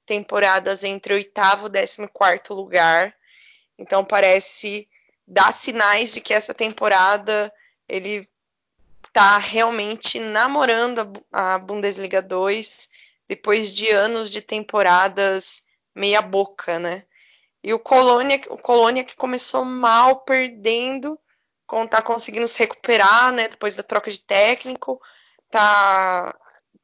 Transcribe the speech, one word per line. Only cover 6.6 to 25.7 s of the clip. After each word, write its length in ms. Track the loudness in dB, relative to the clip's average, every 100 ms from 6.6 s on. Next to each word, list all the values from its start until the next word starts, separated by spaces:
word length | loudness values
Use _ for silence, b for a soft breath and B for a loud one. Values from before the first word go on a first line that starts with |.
| -6 -2 2 4 4 2 -2 -4 -4 b b _ -12
ele 380 | -10 -8 -10 -12 _ _ _ _ _ _ -20 -4
tá 260 | 4 4 4
realmente 800 | 0 0 0 -2 -6 -6 -4 -4
namorando 800 | -4 -2 0 0 0 0 -2 -4
a 40 |
Bu-, 220 | -8 -12 -10
a 260 | -4 -2 -2
Bundesliga 640 | -4 -6 -4 -6 -4 -4
dois, 640 | -4 -4 -2 -2 -6 -10 -12 b b b -14
depois 460 | -8 -2 0 -2
de 160 | -4 0
anos 400 | 2 0 -2 -6
de 100 | -10
temporadas 1200 | -8 -10 -4 0 4 4 2 0 -2 -2 -4 -8 -12 _ _
meia 260 | -6 0 0
boca, 580 | 0 -2 -4 -6 -8 -6
né? 260 | -6 -8 -12 b b b b _
E 80 | -6
o 60 | -6
Colônia, 640 | 2 4 6 4 2 -2 -4
o 80 | -8
Colônia 440 | 0 4 4 2
que 140 | -4 -8
começou 480 | -6 -2 -2 -2
mal, 560 | -4 -2 2 4 4 2
perdendo, 1000 | 0 -2 -2 -4 -2 -2 -4 -6 -8 -12 _ _ _ _ -8
com-, 200 | -6 -2
tá 160 | -2
conseguindo 440 | 0 -4 -4 -4 -4
se 120 | -2
recuperar, 760 | -2 -2 0 4 6 6 4
né, 160 | 2 -4
depois 260 | -4 -6
da 80 | -6
troca 280 | -4 -4 -4
de 100 | -10
técnico, 800 | -2 2 4 2 -6 -10 -8 -10 b b b b _
tá, 880 | 2 4